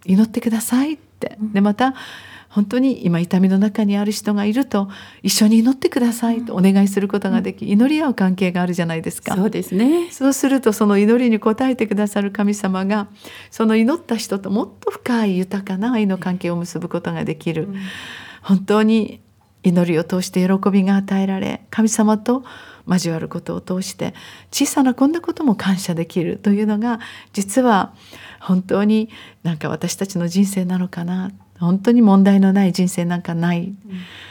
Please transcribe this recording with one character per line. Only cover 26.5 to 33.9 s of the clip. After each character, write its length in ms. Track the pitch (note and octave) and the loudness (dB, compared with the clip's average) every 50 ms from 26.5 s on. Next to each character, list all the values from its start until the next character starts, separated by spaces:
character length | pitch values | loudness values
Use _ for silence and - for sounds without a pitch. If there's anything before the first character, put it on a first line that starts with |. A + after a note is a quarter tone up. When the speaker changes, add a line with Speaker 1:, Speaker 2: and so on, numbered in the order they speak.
Speaker 1:
い 100 | G3+ G3+ | 0 2
う 40 | G#3+ | 0
の 120 | G#3 G#3+ G#3 | 0 0 0
が、 220 | A3+ A#3+ A#3 A3+ - - - - - _ | -2 -2 -4 -4 -8 -12 -18 -20 -20 _
実 300 | - G3+ G3 G3 - C4 | -8 -8 -8 -2 0 2
は 320 | B3+ B3 G#3+ F#3 G3+ - - - - - - - - - - - | 4 4 4 4 2 -2 -8 -18 -20 -20 -20 -20 -20 -20 -20 -8
本 220 | - - F#3 F#3 | -2 0 0 0
当 220 | F#3 F#3 F#3 F#3+ G#3 | 0 0 0 0 2
に 240 | G#3 G#3+ A3 A3 A3 - - - - - _ | 2 2 2 0 -2 -8 -16 -20 -20 -16 _
な 120 | - E3+ E3 | -6 -6 -4
ん 20 | |
か 140 | D3+ - - | -4 -4 -6
私 260 | E3 D#3+ - F3 - | -4 -4 -6 -6 -6
た 100 | - G3 | -6 -6
ち 120 | G3 - F3 | -6 -4 -4
の 80 | F3 E3+ | -4 0
人 160 | E3+ F#3+ G3+ | 2 0 0
生 200 | G3 G3 F#3+ F3+ | 2 0 -2 -2
な 120 | F3+ F#3 F3+ | -2 -2 -2
の 80 | F3+ | -4
か 180 | F3+ - E3+ E3+ | -4 -6 -8 -6
な。 280 | F3 F3+ F#3 F#3 G3 - - _ _ _ - | -6 -4 -6 -6 -8 -10 -14 _ _ _ -2
本 200 | F3 F3 F#3+ G3 | 0 0 0 2
当 140 | G3 A#3+ | 2 4
に 100 | A#3+ B3 | 4 6
問 220 | A#3 G3+ G3 G3 G3 | 6 8 8 8 8
題 160 | G3+ G3 G3 | 8 6 6
の 120 | G3 F#3+ | 6 4
な 140 | F#3+ G3+ G3 | 4 4 2
い 60 | F3+ | 2
人 160 | F3 - F3+ F3+ | 2 2 0 0
生 160 | - F3+ E3+ | 0 -2 -2
な 140 | F3 F3 F3 | -2 -4 -4
ん 40 | |
か 120 | F3 - E3+ | -4 -4 -4
な 200 | E3+ E3+ F3 F3 | -2 0 0 0
い。 200 | E3+ F3 G3 G3 - - G3+ | -2 -4 -6 -10 -14 -16 -14